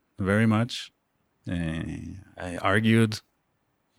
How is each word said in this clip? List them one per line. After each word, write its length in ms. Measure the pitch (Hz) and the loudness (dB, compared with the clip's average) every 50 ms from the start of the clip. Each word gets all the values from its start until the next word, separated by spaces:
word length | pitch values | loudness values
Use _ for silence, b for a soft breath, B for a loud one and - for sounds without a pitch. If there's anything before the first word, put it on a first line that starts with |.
| _ _ _ - | _ _ _ -4
very 280 | 98 92 101 107 113 | 0 2 2 4 4
much. 460 | 110 107 107 117 120 - - - - _ _ _ _ _ _ _ _ _ _ _ 110 | 2 2 2 0 -2 -6 -12 -12 -14 _ _ _ _ _ _ _ _ _ _ _ -8
Uh, 680 | 92 87 85 80 80 82 80 78 80 80 82 85 87 95 - - - - | -6 -4 -4 -4 -4 -6 -6 -8 -8 -10 -12 -12 -14 -16 -18 -20 -16 -14
I 180 | 87 92 85 87 | -12 -10 -10 -2
argued, 580 | - 98 95 110 110 110 113 113 113 107 110 - - _ _ _ _ _ _ _ _ _ _ _ _ _ _ | 0 2 2 4 4 4 6 6 4 2 0 -6 -12 _ _ _ _ _ _ _ _ _ _ _ _ _ _